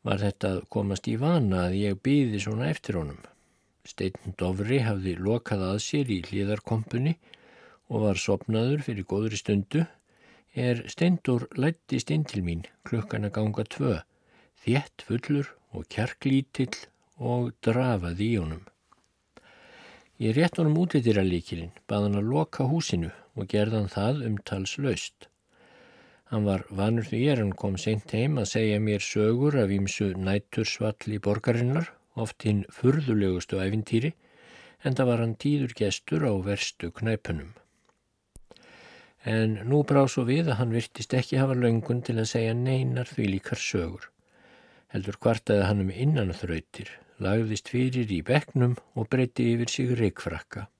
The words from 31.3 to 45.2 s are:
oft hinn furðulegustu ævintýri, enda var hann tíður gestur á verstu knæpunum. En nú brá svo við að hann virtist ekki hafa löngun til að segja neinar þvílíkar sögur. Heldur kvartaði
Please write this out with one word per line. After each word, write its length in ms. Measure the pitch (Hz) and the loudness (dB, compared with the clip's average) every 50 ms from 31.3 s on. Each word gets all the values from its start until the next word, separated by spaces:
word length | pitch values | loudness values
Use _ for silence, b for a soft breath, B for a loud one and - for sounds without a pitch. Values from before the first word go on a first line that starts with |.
| 104 110 - 127 113 117 120 123 139 165 165 - - _ _ _ _ | 0 2 2 0 2 2 2 0 0 -2 -2 -4 -10 _ _ _ _
oft 320 | - 113 - - _ - | -6 -6 -6 -6 _ 0
hinn 160 | 107 107 101 95 - | 0 2 2 0 -4
furðulegustu 880 | - - - 127 139 160 147 131 117 104 101 95 92 90 - - - | -8 2 4 4 4 4 2 2 2 2 2 2 0 0 -2 -4 -4
ævintýri, 560 | 95 95 98 104 110 107 - - 113 123 160 - B B B B B B B B B B B B B - | -2 -2 0 -2 -2 -2 0 0 0 0 0 -6 B B B B B B B B B B B B B -4
enda 240 | 139 131 123 131 123 | -2 0 2 2 2
var 160 | 120 117 117 | 2 2 0
hann 80 | 113 110 _ | -2 -4 _
tíður 320 | - 143 147 143 135 120 113 - | 0 0 0 0 0 -4 -2 -2
gestur 480 | 107 101 - - _ - 156 156 151 123 | -2 -2 -2 -4 _ -4 -2 0 0 0
á 40 | 104 95 90 | 0 0 0
verstu 480 | 101 101 - - - - _ - 85 - - | -2 -2 -2 -4 -8 -6 _ -10 -10 -6 -4
knæpunum. 540 | 110 113 110 104 _ - 87 76 71 85 - - _ _ _ _ _ _ _ _ _ _ _ _ _ _ _ - - B B B B B B B B B B B B B B B - | -2 -2 -2 -2 _ -6 -6 -6 -6 -12 -18 -20 _ _ _ _ _ _ _ _ _ _ _ _ _ _ _ -20 -20 B B B B B B B B B B B B B B B -4
En 320 | 113 110 110 110 110 110 104 104 | 0 2 2 2 2 0 -2 0
nú 160 | 120 139 151 | 2 2 2
brá 240 | 143 - 143 139 135 | 4 6 6 6 6
svo 240 | 127 - 131 123 117 | 4 2 0 0 2
við 240 | 131 160 170 156 120 | 2 2 2 0 0
að 60 | 104 | 0
hann 160 | 123 117 113 | 0 2 0
virtist 400 | 117 113 - _ - 110 - - | 0 -2 -4 _ -12 -6 0 0
ekki 240 | 131 127 - - 131 | 0 0 2 2 2
hafa 160 | 135 135 131 | 2 2 2
löngun 480 | 123 123 117 113 113 113 - 139 123 123 | 2 4 4 4 2 2 0 -2 -2 -2
til 140 | - 117 113 | -2 -2 -2
að 80 | 110 - - | -2 0 0
segja 180 | 120 113 110 113 | 0 0 2 0
neinar 560 | 120 123 131 131 131 131 131 123 127 120 - | 0 0 0 0 0 0 0 -2 -2 -4 -4
þvílíkar 480 | - - 117 98 95 98 - - - | -2 -2 0 0 0 -2 -2 -4 -6
sögur. 540 | - - - - 98 85 - 95 - - - _ b b b b b b b b b b b b b b b - | -4 -4 -2 -2 -2 -2 -2 -6 -10 -16 -20 _ b b b b b b b b b b b b b b b -8
Heldur 240 | 110 95 101 98 | -6 -6 -6 -10
kvartaði 480 | - | 0